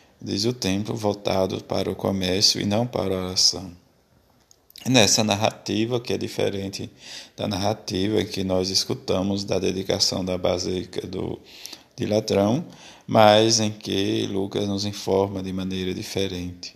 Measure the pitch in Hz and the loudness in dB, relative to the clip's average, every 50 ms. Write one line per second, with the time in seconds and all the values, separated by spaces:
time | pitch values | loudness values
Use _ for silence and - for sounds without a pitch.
0 | - _ _ - - 101 98 98 104 120 123 123 - 92 95 101 104 113 120 113 | -20 _ _ -14 -8 -4 -4 -2 0 -2 -2 -2 -2 0 0 0 -2 -4 -4 -2
1 | 104 104 101 101 - - 90 95 95 92 101 101 - - 95 95 95 95 95 - | 0 0 -2 0 -2 -2 0 2 0 0 -2 -4 -6 -4 -4 -2 -2 -2 -4 -2
2 | - 98 98 95 92 90 92 98 107 - - - 98 101 101 110 123 123 - 92 | -2 -2 0 0 0 0 0 2 2 2 2 2 0 0 0 0 0 0 -2 -2
3 | 95 95 95 92 92 92 92 - - - - 80 73 87 87 - _ _ _ _ | -2 -2 -2 -2 -4 -4 0 2 2 2 2 0 -6 -12 -14 -18 _ _ _ _
4 | _ _ _ _ _ _ _ _ _ _ _ _ _ _ - - - 120 131 123 | _ _ _ _ _ _ _ _ _ _ _ _ _ _ -20 -8 0 4 6 8
5 | 101 95 - 120 110 104 101 101 113 - - - - - 101 104 110 117 127 117 | 8 8 6 4 4 2 2 2 2 0 0 -2 -4 -2 0 0 0 0 0 -2
6 | 120 - 98 - 104 104 - - 101 104 101 98 98 95 98 - 98 - - - | -2 -2 -4 -4 -4 -4 -4 -2 -2 -2 -2 -4 -6 -8 -8 -8 -10 -12 -14 -16
7 | - - - - - - _ - 104 104 101 90 98 101 110 - - - - 92 | -18 -16 -16 -16 -16 -16 _ -6 -4 -4 -2 -2 0 -2 -2 -2 -4 -4 -2 0
8 | 95 107 107 98 95 98 - 98 95 92 92 92 92 95 95 - - - - - | 0 0 2 0 0 -2 -4 -4 -2 0 0 0 0 0 0 -2 -2 -2 -4 -6
9 | - - 95 92 95 101 98 101 98 101 98 92 95 95 92 95 95 - 95 98 | -4 -2 -2 0 0 0 -2 -2 -2 -2 -2 0 0 0 -2 -2 -2 -2 0 0
10 | - - 98 95 92 92 92 90 90 90 90 92 92 87 92 92 87 - - - | 0 0 0 -2 -2 -4 -4 -2 -2 -2 -2 -2 -2 -4 -4 -4 -6 -8 -8 -8
11 | - 90 92 90 87 87 - - - - - - - - - - - _ _ - | -8 -6 -6 -6 -6 -6 -8 -10 -12 -18 -20 -18 -18 -18 -18 -18 -20 _ _ -6
12 | 98 98 104 110 113 - 101 98 101 104 117 160 175 - - - - - - - | -2 0 2 2 2 2 4 4 4 4 2 0 -2 -6 -12 -20 -20 -20 -20 -16
13 | - - 113 113 107 104 104 107 110 113 110 110 110 104 107 104 - - 98 98 | -6 2 6 8 8 10 10 8 8 6 4 2 2 0 -4 -6 -6 -4 -2 0
14 | 98 104 110 110 107 104 101 98 98 98 101 101 104 101 98 95 101 104 101 - | 0 0 0 -2 -2 -2 -2 -4 -4 -2 -2 -2 -2 -2 -2 -2 -4 -4 -6 -6
15 | - 107 98 98 98 101 98 92 92 95 92 92 92 92 92 92 92 92 92 92 | -2 2 2 4 2 2 0 -4 -6 -6 -4 -4 -4 -4 -4 -4 -4 -4 -4 -6
16 | 101 - - 98 98 95 87 90 87 90 87 90 - - - | -6 -6 -4 -2 -2 -2 -2 -6 -6 -8 -10 -12 -14 -18 -14